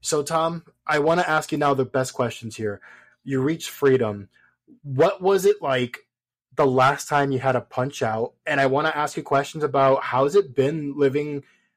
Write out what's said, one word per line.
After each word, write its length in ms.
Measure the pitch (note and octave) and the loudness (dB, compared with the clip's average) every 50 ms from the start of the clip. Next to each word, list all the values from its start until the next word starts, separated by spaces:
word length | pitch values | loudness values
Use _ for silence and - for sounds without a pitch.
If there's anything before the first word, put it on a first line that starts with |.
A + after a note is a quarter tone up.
| _ | _
So, 200 | - - D3+ C#3+ | -2 -2 -2 -2
Tom, 400 | - E3+ D#3+ D#3+ E3 E3+ E3 _ - _ _ _ - | -2 -2 0 0 -2 -4 -6 _ -18 _ _ _ -2
I 100 | D3+ D3+ | -2 0
wanna 240 | C#3+ D#3 E3 F3 | 2 2 2 2
ask 300 | F3+ - D#3 D#3 D3+ - | 2 0 0 -2 -2 -2
you 80 | - D3 | -4 0
now 160 | D3 C#3+ C#3+ | 0 0 2
the 100 | C3 C3 | 0 -2
best 300 | - _ C3+ C3 B2+ - | -2 _ -2 -2 -2 -2
questions 400 | - B2+ A#2 A2 - - A2+ G#2+ | -4 -4 -4 -4 -8 -14 -14 -10
here. 260 | - A2 G#2+ G2+ G2 - - - - _ _ _ _ _ | -6 -6 -6 -6 -8 -14 -20 -20 -20 _ _ _ _ _
You 160 | C3+ C3+ C3 | -6 -4 -2
reached 280 | C3 C#3+ D#3+ E3 - - | 0 -2 -2 -4 -8 -14
freedom. 600 | - - - C#3 C3 C3 A#2+ G#2+ G#2 G2+ G2+ - _ _ _ _ _ _ _ _ - _ | -8 0 2 4 4 4 2 -2 -4 -6 -10 -16 _ _ _ _ _ _ _ _ -20 _
What 400 | _ C#3+ C3+ B2+ D#3 F#3 G3+ - | _ -8 0 2 2 2 2 0
was 240 | F#3 F#3 G3 F#3+ F3+ | 0 2 2 4 4
it 160 | G3 G#3 G3+ | 2 2 2
like 380 | F3 C#3+ C3+ B2+ B2 B2 - - _ _ _ _ _ _ _ _ _ _ _ | 0 -2 0 0 -2 -4 -6 -14 _ _ _ _ _ _ _ _ _ _ _
the 100 | - D3+ | 2 2
last 420 | C3+ B2+ B2+ B2+ C3+ C#3+ C#3 - - | 2 4 6 4 4 4 2 -4 -2
time 240 | D#3 D3 C#3+ C#3 | 0 0 2 2
you 60 | C3+ B2+ | 0 0
had 180 | A#2+ C3+ B2+ | 0 0 0
a 60 | B2 | 0
Punch-Out? 720 | - _ - - B2+ C#3+ C#3 - C3 A2+ A2 A2 A#2 B2+ _ _ _ - | -2 _ -4 -4 -4 -4 -4 -4 -4 -2 -2 -2 -4 -6 _ _ _ -4
And 120 | D3+ C#3 | 0 2
I 60 | C#3 | 2
wanna 240 | C3+ C3+ C#3+ D3+ D#3 | 2 2 2 0 0
ask 260 | D#3 D3 D3 D3 - | 0 0 -4 -4 -4
you 60 | - | -8
questions 420 | C#3+ - C#3+ C#3 C#3 - - D#3+ D3+ | -6 0 0 0 0 -2 -6 -4 -4
about 400 | C#3+ C3 C#3+ C3+ C3+ C3+ C3+ - | -2 2 4 4 4 4 2 0
how's 300 | - - B2+ C3+ D3 - | -2 0 0 0 2 4
it 200 | G3+ G3 D#3 A#2+ | 2 2 2 0
been 420 | - C3 C#3 D#3 D#3+ D3 C#3+ C#3 C#3+ | 0 0 0 0 -2 -6 -6 -2 0
living 460 | C#3+ C#3 B2+ D3 D3 D3+ D3 C#3+ C3+ _ _ _ _ _ _ | 0 2 2 0 -4 -4 -6 -10 -10 _ _ _ _ _ _